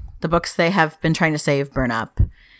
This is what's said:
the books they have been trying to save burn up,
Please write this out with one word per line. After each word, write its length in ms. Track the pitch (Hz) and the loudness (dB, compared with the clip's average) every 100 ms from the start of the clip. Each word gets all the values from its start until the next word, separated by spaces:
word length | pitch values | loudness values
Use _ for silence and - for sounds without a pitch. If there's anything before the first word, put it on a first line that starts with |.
| - - | -14 -8
the 80 | 160 | -2
books 240 | 170 - - | 0 0 0
they 140 | 170 | 2
have 300 | 190 156 - | 2 0 0
been 120 | 160 | -2
trying 200 | 160 165 | 2 0
to 60 | 151 | 0
save 340 | - 143 139 | 0 0 -2
burn 180 | - 127 | -2 -2
up, 280 | 113 113 - - - - | -2 -4 -2 -2 -2 -20